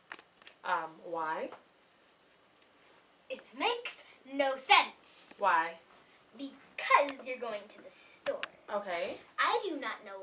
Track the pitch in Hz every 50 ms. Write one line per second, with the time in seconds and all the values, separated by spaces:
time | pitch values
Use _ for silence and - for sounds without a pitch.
0 | _ - - - - _ _ - - - - _ - 180 175 165 160 156 160 -
1 | - 180 165 165 160 156 165 190 254 - - - - _ _ _ _ _ _ _
2 | - - _ _ _ _ _ _ _ _ _ - - _ _ - - - - -
3 | - _ _ _ _ - 508 - - - 208 269 339 453 480 480 494 - - -
4 | - - - - - 262 277 277 277 269 262 262 - - 403 349 - - - -
5 | - - - - - - - - 202 185 170 165 175 170 156 - - - - -
6 | - - - - - - - 226 277 269 - - - - - - - - 539 -
7 | 285 285 269 247 226 262 254 226 240 226 208 208 202 - - - 175 190 - -
8 | - - - - - 269 - - - - - - - - 214 202 202 196 175 170
9 | 185 226 - - - - - - - - 427 480 440 359 311 269 247 220 - -
10 | 208 202 196 196